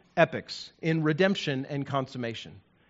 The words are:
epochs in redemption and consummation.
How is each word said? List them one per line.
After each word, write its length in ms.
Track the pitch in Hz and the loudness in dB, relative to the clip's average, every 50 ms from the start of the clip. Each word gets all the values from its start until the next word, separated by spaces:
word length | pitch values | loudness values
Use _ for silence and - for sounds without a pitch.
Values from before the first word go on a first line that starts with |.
| _ _ - | _ _ 4
epochs 560 | 175 165 - 135 104 - - - - - - _ - | 4 4 4 4 -8 -8 -8 -14 -14 -14 -16 _ -4
in 220 | - 160 165 160 | 0 0 2 2
redemption 640 | 151 151 156 143 160 - 196 - - 151 135 135 139 | 2 2 4 4 4 4 4 0 -2 -2 -2 -2 -4
and 200 | - 147 143 135 | -4 -4 -6 -4
consummation. 640 | - 139 135 131 - - 123 120 117 110 - - 82 98 101 _ _ _ _ _ | -2 -2 -2 -2 -2 -6 -6 -6 -6 -6 -8 -12 -16 -18 -20 _ _ _ _ _